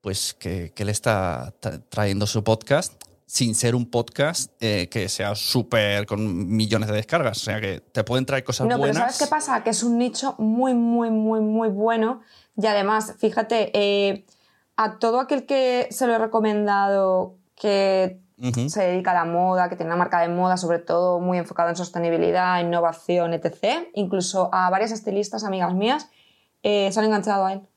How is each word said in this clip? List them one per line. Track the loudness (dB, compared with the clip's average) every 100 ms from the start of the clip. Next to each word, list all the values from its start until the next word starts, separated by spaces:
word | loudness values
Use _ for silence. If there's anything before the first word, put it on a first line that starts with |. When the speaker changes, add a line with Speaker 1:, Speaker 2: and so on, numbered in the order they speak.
Speaker 1:
pues | -6 -6 -6
que, | -8 -6 -6 -8
que | -6
él | -4
está | -2 0 0 0 -4 -8 -10
tra-, | -10 -10 -10
trayendo | -2 -2 0 -2
su | -2
podcast | 0 0 2 0 0 -10 -20 _ _
sin | -2 -2
ser | 0 0
un | 0 0
podcast, | -2 -4 -2 -2 -2 -8 _
eh, | -2 0 -2
que | -4 -4
sea | -4 -4
súper | -4 -2 -2 0 2 2 0
con | -2 -4 -2 -4 -2
millones | 0 0 0 0
de |
descargas. | -2 -2 0 0 -2
O |
sea, | -6 -4
que | -4 -8
te | _ -4
pueden | 0 0 0
traer | -4
cosas | -2 -2 0
Speaker 2:
No, | 0
Speaker 1:
buenas. | 0 2
Speaker 2:
pero | 0
¿sabes | 0
qué | 0
pasa? | 0 0 -2
Que | 0
es | 0
un | 0 0
nicho | 0 -2 -6 -2
muy, | 0 2 2
muy, | 2 2 2 2
muy, | 0 2 0
muy | 0 0 0
bueno. | 0 0 2 0 -2 -10 -20 _ -2
Y | 0
además, | 2 2 0 -2 -2
fíjate, | -2 0 -2 0 0
eh, | 0 2 2 2 -2 -8 _ _ _ _ -2
a | -2 0
todo | 0 0
aquel | 0 -2 0
que | 0 2 0 -2
se | -2 0
lo |
he | 2
recomendado | 2 2 2 2 2 2 2 2 4 2 0 -8 _ _
que | 0 2 4 4 2 -2 _ _
Speaker 1:
Ujú. | -4 -2 -2
Speaker 2:
se | 0
dedica | 0 2 2
a |
la | 2
moda, | 2 2 2 2 0
que | -2
tiene | -4
una | 0
marca | 2 2
de | 2
moda, | 2 2 2
sobre | 0 -2
todo | 0 2 2 0
muy | 0 -2
enfocada | -2 -2 0
en | 0
sostenibilidad, | -6 -4 0 2 2 2 2 0
innovación, | 0 0 0 -2 -2 0 0
etcétera. | -2 -4 -4 -2 -2 -4
Incluso | -6 -2 -2 -2 0 0
a | 2 2
varias | 2 0
estilistas, | -2 -4 -2 -2 -4
amigas | -4 -2 0
mías, | 2 2 0 -4 _ _ _ _ _
eh, | 0 2 2
se | 2
han | 2
enganchado | 2 0 0 0
a |
él. | -2 -12